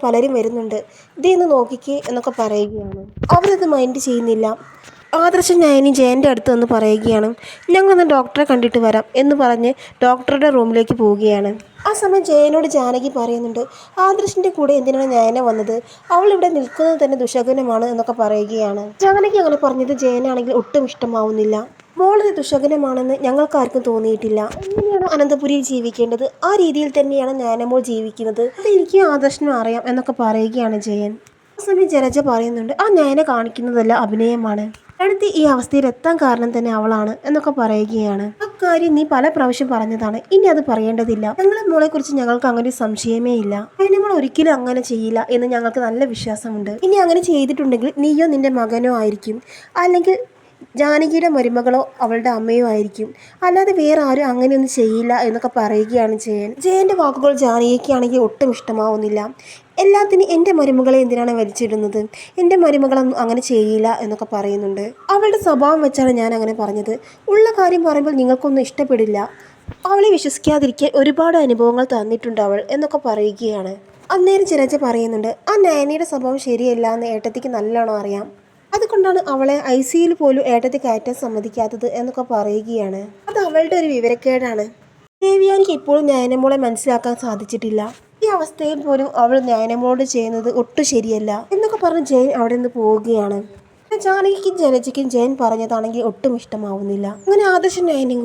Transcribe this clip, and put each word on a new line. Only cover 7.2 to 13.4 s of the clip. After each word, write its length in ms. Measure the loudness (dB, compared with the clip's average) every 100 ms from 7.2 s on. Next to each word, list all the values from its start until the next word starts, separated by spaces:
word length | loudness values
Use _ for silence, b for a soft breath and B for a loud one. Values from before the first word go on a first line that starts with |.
| 0 -4 B B B
"ഞങ്ങളൊന്ന് 300 | 4 6 6 4
ഡോക്ടറെ 300 | 2 0 0 2
കണ്ടിട്ട് 320 | 2 2 2 2
വരാം" 180 | 2 0 0
എന്ന് 140 | 2 4
പറഞ്ഞ് 280 | 2 2 0 -2 B B
ഡോക്ടറുടെ 460 | 2 2 0 2 4 4
റൂമിലേക്ക് 380 | 2 2 0 2
പോവുകയാണ്. 480 | 2 2 2 2 0 -6 -12 -6 -4
ആ 20 | -2
സമയം 240 | 2 2 4
ജയനോട് 360 | 4 4 4 0
ജാനകി 360 | 0 0 -2 -4 -4
പറയുന്നുണ്ട്, 420 | -4 -4